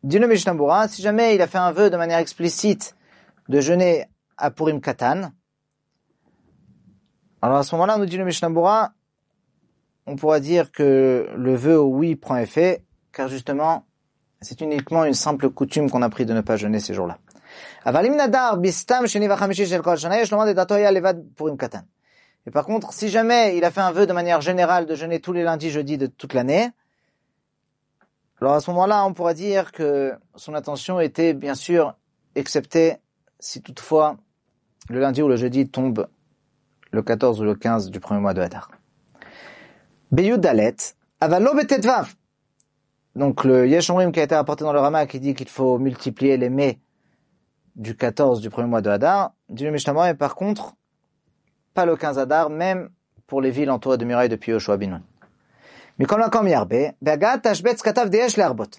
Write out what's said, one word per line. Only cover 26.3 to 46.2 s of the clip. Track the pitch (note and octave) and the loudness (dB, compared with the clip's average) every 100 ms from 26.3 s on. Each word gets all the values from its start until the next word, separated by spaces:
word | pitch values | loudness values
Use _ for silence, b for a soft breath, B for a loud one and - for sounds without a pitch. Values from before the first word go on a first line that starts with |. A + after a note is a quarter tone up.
l'année, | C3 B2 D#3+ A#3+ - _ _ _ _ _ _ _ _ _ _ _ _ _ _ _ _ | -2 2 0 0 -6 _ _ _ _ _ _ _ _ _ _ _ _ _ _ _ _
alors | C3 | 0
à | D3 | 0
ce | D3 | 0
moment-là, | F3 F#3+ G#3 G3 | 0 2 2 0
on | |
pourra | F3 E3+ | -2 -4
dire | D#3+ G3+ G3 E3+ | -2 -2 -2 -2
que | - D3+ C#3+ C#3 B2 _ | -4 -2 0 -2 -6 _
son | - - | -20 -10
intention | D3+ C#3+ C#3+ - F#3 | -10 -8 -10 -6 -2
était, | D#3+ - E3 | -2 2 0
bien | C#3 C#3+ | 0 -4
sûr, | C3 - F3 D3+ - _ _ _ | -8 0 2 2 -2 _ _ _
excepté | - C#3 D3+ - E3 E3 - _ _ _ _ | -8 -2 -4 0 2 2 2 _ _ _ _
si | - - | -16 -16
toutefois | - B2+ - D#3 D3+ C#3+ _ _ _ _ _ _ - | -18 -20 0 2 2 -2 _ _ _ _ _ _ -8
le | A#2+ | -2
lundi | C#3 C3 | 0 2
ou | D3 | 2
le | A#2+ | 2
jeudi | B2 B2+ C3+ | 0 0 -2
tombe | C3 C3 A2 - _ _ _ _ _ _ _ _ | -2 -4 -2 -6 _ _ _ _ _ _ _ _
le | G#2+ | -6
quatorze | G#2 A2+ B2+ A2 | -2 2 2 2
ou | |
le | G#2 | -2
quinze | G#2 A#2 A2+ F#2+ | 0 0 -2 -2
du | F#2+ | -12
premier | - G#2 | -6 -2
mois | G2+ | -2
de | F#2 | -2
Hadar. | F2+ - - - _ _ _ _ B B B B B B B B _ | -4 -6 -18 -20 _ _ _ _ B B B B B B B B _
Beyud | C3+ F#3+ A#3 | 0 2 2
Dalet, | F3 A#2 G#2+ - - - _ _ | 2 4 2 -2 -12 -12 _ _
aval | D#3 F3 | 2 4
lo | A#3 | 4
betetvav. | C#4+ D4 C4+ G#3+ B3 D3+ - _ _ _ _ _ _ _ _ _ - | 2 2 0 2 0 -2 -12 _ _ _ _ _ _ _ _ _ -4
Donc | C#3 C3+ | -2 0
le | C3+ B2+ B2+ | 4 4 6
Yesh | D#3+ E3+ | 2 2
Omrim | F3+ F3+ | 2 2
qui | E3 | 0
a | |
été | D3 | 0
apporté | D#3 D3 D3 | 0 0 -4
dans | D3+ | 0
le | D3 | 2
Rama | C#3+ D#3 - | 2 0 -2
qui | C#3 | -4
dit | C#3 | -6
qu'il | C3 B2+ | -6 -8
faut | - C3 B2 | -2 0 2
multiplier | C3+ B2 - A2+ | 0 -4 -8 -2